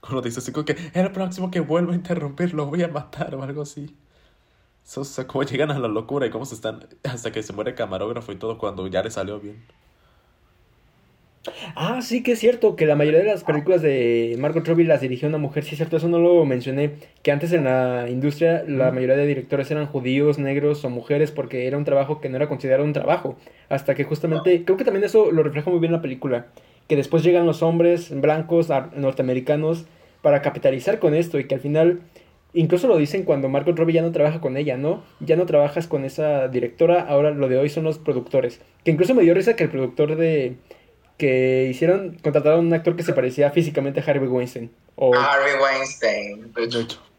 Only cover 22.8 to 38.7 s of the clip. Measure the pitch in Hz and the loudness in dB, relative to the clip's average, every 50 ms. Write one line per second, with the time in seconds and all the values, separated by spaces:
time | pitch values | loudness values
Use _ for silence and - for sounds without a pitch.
22.8 | 143 151 147 143 - - 160 - - - - - _ - - _ _ _ - 135 | 2 2 -2 -2 0 0 0 0 0 -6 -10 -10 _ -20 -20 _ _ _ -6 -4
23.8 | - - 139 135 143 139 156 151 - 165 160 156 - 185 180 170 170 - 185 190 | 0 -2 0 0 0 -4 -4 -4 -2 -2 -2 0 2 2 2 2 2 0 0 2
24.8 | 262 240 196 196 208 190 - 220 214 185 170 160 151 147 135 151 147 - 180 170 | 2 0 0 0 0 2 4 4 4 6 4 2 2 2 0 -4 -2 0 0 2
25.8 | 165 165 170 160 160 143 131 127 - 143 127 120 123 - _ - _ _ _ _ | 2 2 0 0 -2 -6 -8 -6 -4 -2 -2 -2 -4 -8 _ -20 _ _ _ _
26.8 | _ _ 156 143 135 - - 165 160 170 175 175 170 170 151 160 170 165 165 170 | _ _ 0 0 0 2 2 4 4 6 4 6 4 4 2 2 0 2 2 4
27.8 | 170 170 175 170 170 - 147 139 135 151 151 156 160 165 170 170 165 160 156 135 | 4 4 4 2 0 -6 -6 0 2 2 2 2 0 0 2 2 2 2 0 -2
28.8 | 127 - - 143 139 135 135 - 135 127 127 131 131 135 147 151 156 156 165 165 | -2 -4 -8 -4 -2 -2 0 0 0 0 0 -2 0 0 0 0 0 -2 -2 -4
29.8 | 165 - _ _ _ _ _ _ _ 151 147 143 143 151 135 127 - 143 135 131 | -6 -16 _ _ _ _ _ _ _ 2 2 4 2 -2 -4 0 0 0 0 0
30.8 | 127 - 208 226 - 165 147 156 170 165 - 147 135 - 139 135 - 143 147 156 | -2 -2 -2 2 2 2 2 2 0 0 -2 -6 -4 -2 -6 -6 -4 -2 2 4
31.8 | 160 175 180 175 - - _ - _ _ _ _ _ _ _ 175 165 156 175 180 | 4 4 2 0 -6 -18 _ -20 _ _ _ _ _ _ _ 0 2 2 2 2
32.8 | 175 262 214 165 147 143 - 196 185 - 151 139 135 135 135 143 143 156 175 160 | 4 4 4 4 2 0 -2 -4 0 0 0 0 0 -2 -2 -2 0 0 0 2
33.8 | 165 165 165 165 165 170 170 156 143 151 156 165 160 139 127 135 151 147 127 127 | 2 2 2 2 0 0 0 2 0 0 0 -2 -6 -6 -4 -4 -4 -4 -4 -4
34.8 | 139 151 180 202 - - - _ 147 143 160 160 185 175 160 147 143 147 147 175 | -2 -4 -4 -4 -6 -20 -18 _ -2 0 2 2 2 2 4 4 4 4 0 -4
35.8 | 165 165 - 147 135 135 135 - 151 151 147 139 131 131 127 123 127 117 - - | -6 -4 -4 -4 -4 -4 -4 -4 -2 0 0 0 0 0 -2 -2 -4 -4 -2 0
36.8 | 160 170 175 175 175 175 147 139 147 151 151 143 139 131 127 131 139 147 147 165 | 2 4 4 2 2 2 2 2 4 2 2 0 0 2 2 2 0 0 -2 -2
37.8 | 160 160 156 156 - - 139 127 117 - - 180 - 120 - - - _ | -2 -2 -4 -4 -4 -4 -4 -4 -4 -2 -2 0 0 0 -6 -8 -20 _